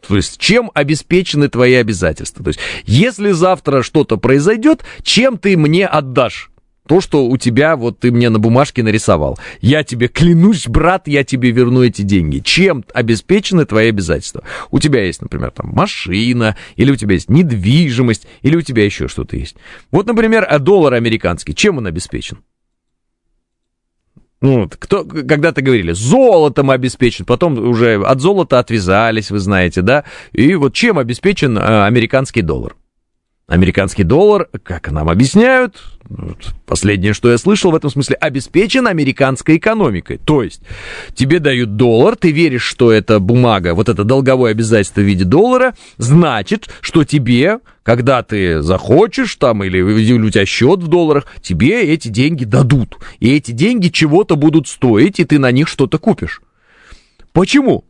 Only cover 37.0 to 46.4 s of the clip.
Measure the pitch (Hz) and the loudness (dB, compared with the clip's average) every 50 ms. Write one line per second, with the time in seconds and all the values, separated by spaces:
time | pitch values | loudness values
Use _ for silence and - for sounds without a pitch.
37 | 87 104 104 - - 120 120 120 - 180 208 196 - 190 160 160 - 151 - 143 | 0 -2 -2 2 2 2 2 2 2 0 0 2 2 0 0 0 -2 -2 -4 -4
38 | 135 - 135 - - - 120 139 127 - - 175 208 214 - 262 254 233 190 160 | -2 -4 -4 -4 -4 -4 -4 -6 -10 -2 0 0 0 2 0 0 0 0 0 0
39 | 147 131 127 - 143 131 135 - - - 156 165 - 220 220 220 202 139 104 87 | -2 -2 0 0 0 -2 -2 -4 0 0 0 2 2 0 0 0 0 -2 -2 -4
40 | 80 - 64 - - - 151 143 117 85 - - - - - - - - - - | -6 -8 -12 -8 -2 0 0 0 0 -4 -8 -16 -20 -20 -18 -18 -16 -16 -16 -16
41 | - - - - 127 131 156 180 147 147 135 123 123 107 101 107 123 120 113 110 | -16 -18 -6 -4 0 0 0 0 0 0 0 0 -2 -4 -2 0 2 2 4 4
42 | 135 202 233 - - 175 151 143 175 160 127 120 - - - _ 127 117 110 110 | 2 2 2 2 0 0 2 2 0 0 0 -2 -6 -8 -2 _ 4 4 4 4
43 | 98 - 113 107 95 92 117 123 123 120 110 98 87 87 85 85 101 120 110 - | 2 2 0 2 2 2 2 2 4 2 2 0 0 -2 -2 0 0 -2 -2 -2
44 | 104 110 131 135 135 131 131 127 127 117 107 107 117 107 113 107 101 - - - | 0 0 0 0 2 2 2 2 2 0 0 0 0 2 2 2 0 0 -2 0
45 | 104 101 101 90 95 90 104 156 208 247 254 254 254 262 - _ - - _ _ | 0 2 2 0 0 2 2 2 2 2 2 0 0 -2 -4 _ -20 -20 _ _
46 | - 120 143 165 175 156 127 107 | -2 4 4 4 4 4 0 -4